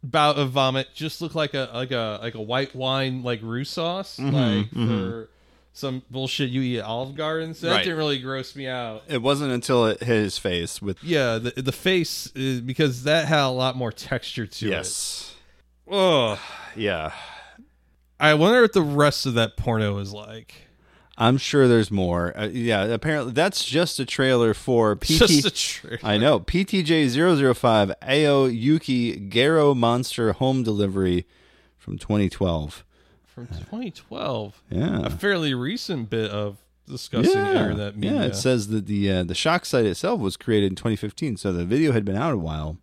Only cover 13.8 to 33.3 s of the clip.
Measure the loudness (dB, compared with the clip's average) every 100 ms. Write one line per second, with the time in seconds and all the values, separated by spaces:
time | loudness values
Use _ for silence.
13.8 | -6 -6 -6 -6 -6 -10 -10 -6 -4 -4
14.8 | -4 -6 -8 -10 -14 -20 _ _ _ _
15.8 | -6 0 4 4 2 -2 -10 -16 -16 -4
16.8 | -2 -2 -6 -10 -16 -18 -20 -20 -20 _
17.8 | _ _ _ _ 4 6 6 6 6 4
18.8 | 2 4 4 4 -2 0 0 -2 -2 0
19.8 | 0 -2 -8 -12 -14 -18 -20 -20 _ _
20.8 | _ _ _ 2 4 4 2 6 8 6
21.8 | 4 2 2 2 0 -4 -6 -4 0 0
22.8 | 0 -2 -2 -2 -2 0 0 0 -2 0
23.8 | 0 -2 -6 0 4 4 4 2 2 4
24.8 | 4 2 0 4 6 6 4 -2 -6 -6
25.8 | -10 -8 0 2 4 4 2 -2 0 0
26.8 | 2 2 2 2 4 4 4 4 4 4
27.8 | 2 -2 -2 2 4 4 2 2 2 2
28.8 | 2 0 0 -4 -2 2 4 6 4 4
29.8 | 2 2 -2 -2 0 2 0 2 0 0
30.8 | 0 2 2 2 -2 _ _ _ _ _
31.8 | -12 -10 -2 0 0 0 -2 -2 -4 -10
32.8 | -20 _ _ _ _